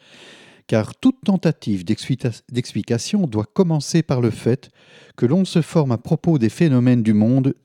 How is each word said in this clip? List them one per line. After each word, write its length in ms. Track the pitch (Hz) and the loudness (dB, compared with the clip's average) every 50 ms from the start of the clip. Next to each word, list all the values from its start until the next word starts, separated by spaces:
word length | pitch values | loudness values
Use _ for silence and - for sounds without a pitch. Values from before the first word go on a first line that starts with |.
| _ _ - - - - - - - - - _ _ | _ _ -20 -20 -20 -20 -20 -20 -20 -20 -20 _ _
car 280 | - 123 110 104 - - | -2 -2 -2 -2 -2 -4
toute 240 | - - 262 254 _ - | -2 0 0 0 _ 0
tentative 580 | - 196 175 - 165 - - - 113 101 92 87 | -2 0 0 0 -2 -2 -2 -4 -4 -4 -4 -2
d'explica-, 580 | 95 107 - - - 131 - - 123 113 - _ - | -4 -4 -4 -4 -6 -6 -4 -4 -6 -6 -8 _ -10
d'explication 760 | 131 123 - - - 113 - - 117 117 - - 214 208 180 | -8 -8 -6 -6 -6 -8 -4 -4 -4 -4 -4 -4 -2 -2 -2
doit 180 | 127 104 107 104 | -2 -2 -4 -4
commencer 580 | - - - 190 165 160 147 - - - 165 - | -2 0 0 0 2 0 -2 -2 -2 0 0 0
par 180 | - 143 123 | 0 0 0
le 80 | 120 113 | 0 -2
fait 400 | - - - 117 123 - - - _ _ _ _ - - - - _ | -2 -2 -2 -2 -2 -2 -4 -12 _ _ _ _ -20 -20 -20 -20 _
que 80 | - - | -2 0
l'on 180 | 117 156 190 185 | 0 2 2 0
se 180 | - - 175 | 0 0 -2
forme 300 | 147 - - 170 143 127 | -2 0 0 0 0 0
à 60 | 117 | -2
propos 400 | 110 - - 165 - - 170 165 | -4 -4 -4 -4 -2 0 0 0
des 100 | 135 113 | 2 0
phénomènes 560 | 107 - - 175 156 131 123 120 127 123 120 107 | 0 0 0 2 2 2 4 4 4 2 2 2
du 100 | 113 107 | 2 2
monde 420 | 104 107 117 127 135 131 135 - _ | 2 2 2 2 2 2 0 -2 _